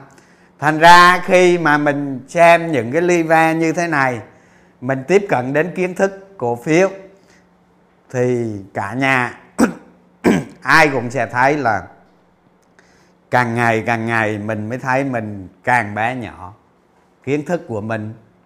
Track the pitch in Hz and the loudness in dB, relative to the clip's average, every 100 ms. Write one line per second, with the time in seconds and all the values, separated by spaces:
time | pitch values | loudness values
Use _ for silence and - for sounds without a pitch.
0 | - - _ _ _ - 147 156 170 175 | -14 -20 _ _ _ -6 -2 6 8 10
1 | 175 180 190 180 180 175 156 147 147 143 | 8 4 2 4 4 4 2 2 0 -2
2 | 143 127 - 170 170 170 165 139 113 151 | -4 -10 -6 4 6 6 2 -4 -2 -2
3 | 175 175 160 160 160 160 165 156 170 147 | 0 0 2 2 2 0 -2 -2 -2 0
4 | 131 120 - _ _ _ _ _ 127 135 | 0 -4 -10 _ _ _ _ _ -6 -6
5 | 127 196 202 127 123 147 160 175 180 180 | 0 0 0 -4 -2 -2 -2 -4 -6 -2
6 | 196 196 - - 120 117 160 160 190 190 | -4 -4 -20 -8 -6 -4 0 0 0 -2
7 | - _ _ _ _ _ _ _ _ _ | -20 _ _ _ _ _ _ _ _ _
8 | _ 127 127 123 113 104 98 120 98 123 | _ -2 0 -2 -4 -8 -10 -8 -6 -2
9 | 135 131 120 - - - 220 - - _ | 0 0 -2 -8 -10 -2 -2 -4 -20 _
10 | _ _ - 190 - - 127 156 156 135 | _ _ -2 -2 -4 -8 0 2 2 0
11 | 120 127 113 123 135 151 120 98 82 - | -6 -6 -4 0 0 0 -2 -2 -6 -20
12 | _ _ _ _ _ _ _ _ _ _ | _ _ _ _ _ _ _ _ _ _
13 | _ _ _ 123 120 117 117 113 110 117 | _ _ _ -2 0 0 0 0 -2 -2
14 | 113 113 107 104 107 107 107 127 135 131 | -2 -2 -2 -4 -6 -8 -8 -8 -4 -2
15 | 139 120 107 101 90 _ - 123 104 104 | -2 -6 -8 -12 -16 _ -2 -2 -2 -4
16 | 113 127 98 78 92 110 _ _ _ _ | -4 -6 -10 -14 -20 -20 _ _ _ _
17 | _ _ 127 143 147 175 - 107 110 110 | _ _ -6 -6 -4 -8 -8 -10 -8 -8
18 | 107 120 _ _ | -10 -14 _ _